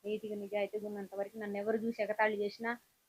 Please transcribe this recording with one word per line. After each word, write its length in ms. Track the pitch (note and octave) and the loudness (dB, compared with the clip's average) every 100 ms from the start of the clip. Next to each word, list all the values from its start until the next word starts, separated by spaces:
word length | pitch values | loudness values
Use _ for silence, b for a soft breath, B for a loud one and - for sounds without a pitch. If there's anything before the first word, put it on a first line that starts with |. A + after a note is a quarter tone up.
నీతిగా 320 | G#3 G#3+ G#3+ G#3 | -2 -4 -2 -6
నిజాయితీగా 520 | G3 G#3 G3 G#3+ G#3 | -2 0 0 0 -4
ఉన్నంత 260 | G#3 G3 | -6 -6
వరకు 240 | G3 G3 A3 | -4 -4 -4
నన్ను 180 | G#3 G3+ | -4 -2
ఎవరు 200 | G#3 A3+ | 2 2
చూసి 260 | A3+ A3+ | 2 0
ఎగతాళి 380 | G#3 G#3+ A3 G#3 | 0 4 4 4
చేసినా 380 | G#3 - A3+ A#3+ _ _ | 0 0 -2 -2 _ _